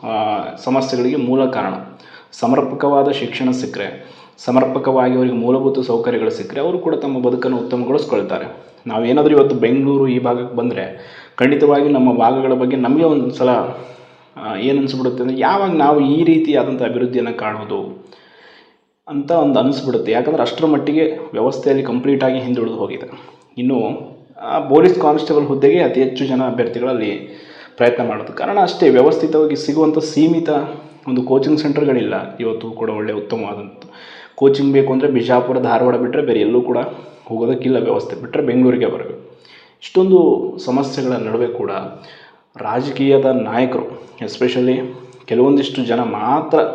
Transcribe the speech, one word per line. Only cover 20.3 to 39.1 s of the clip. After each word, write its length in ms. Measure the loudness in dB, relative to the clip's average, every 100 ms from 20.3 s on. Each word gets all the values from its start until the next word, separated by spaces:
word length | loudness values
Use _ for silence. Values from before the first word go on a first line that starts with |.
| 0
ಅಷ್ಟರ 220 | -2 0 2
ಮಟ್ಟಿಗೆ 520 | 2 2 0 0 -2 -8
ವ್ಯವಸ್ಥೆಯಲ್ಲಿ 520 | -2 -2 0 0 0
ಕಂಪ್ಲೀಟ್ 400 | 0 -2 0 2
ಆಗಿ 160 | 2 -2
ಹಿಂದುಳಿದು 360 | -2 -2 -2 -4
ಹೋಗಿದೆ. 600 | -6 -8 -12 -16 -20 -20 _ -4
ಇನ್ನು, 500 | -2 0 -2 -6 -12 -20 -20 -14
ಆ, 180 | -4 -4
ಪೊಲೀಸ್ 400 | 2 6 6 4
ಕಾನ್ಸ್ಟೇಬಲ್ 460 | 2 2 2 0 2
ಹುದ್ದೆಗೆ 380 | 2 4 4
ಅತಿ 200 | 2 2
ಹೆಚ್ಚು 220 | 0 0 -2
ಜನ 180 | -2
ಅಭ್ಯರ್ಥಿಗಳಲ್ಲಿ 1000 | -2 -2 -2 -2 -2 -2 -4 -6 -10 -20 -20 -20 -20 0
ಪ್ರಯತ್ನ 300 | 2 2 -4
ಮಾಡೋದು 260 | -6 -8
ಕಾರಣ 260 | -6 -2 2
ಅಷ್ಟೇ. 280 | 0 4 4
ವ್ಯವಸ್ಥಿತವಾಗಿ 680 | 6 6 4 0 2 2 0
ಸಿಗುವಂಥ 420 | -2 2 2 2
ಸೀಮಿತ 500 | -2 2 2 2 0 -2 -2 -10 -16 -18 -4
ಒಂದು 160 | -4
ಕೋಚಿಂಗ್ 360 | 2 0 2 0
ಸೆಂಟರ್‌ಗಳಿಲ್ಲ. 800 | 0 0 2 0 0 -4 -8 -6
ಇವತ್ತು 340 | -6 -6 -8
ಕೂಡ 180 | -8 -6
ಒಳ್ಳೆ 240 | -4 -4
ಉತ್ತಮವಾದಂಥ 720 | -6 -6 -6 -6 -10 -12 -16 -20 -20 -20 -20 -20 2
ಕೋಚಿಂಗ್ 380 | 2 4 4
ಬೇಕು 200 | 4 2
ಅಂದ್ರೆ 180 | 2 2
ಬಿಜಾಪುರ, 480 | 0 2 2 2 -2
ಧಾರವಾಡ 360 | 0 2 2 0
ಬಿಟ್ರೆ 260 | 0 -2
ಬೇರೆ 180 | 0 2
ಎಲ್ಲೂ 220 | 2 2
ಕೂಡ 160 | 0 -2 -4 -10 -18 -20 -10
ಹೋಗೋದಕ್ಕಿಲ್ಲ 520 | -4 -2 -2 0 0
ವ್ಯವಸ್ಥೆ, 380 | 0 -2 -4 -10
ಬಿಟ್ರೆ 260 | -6 -4
ಬೆಂಗಳೂರಿಗೆ 440 | 0 2 4 2 0
ಬರಬೇಕು. 520 | -4 -10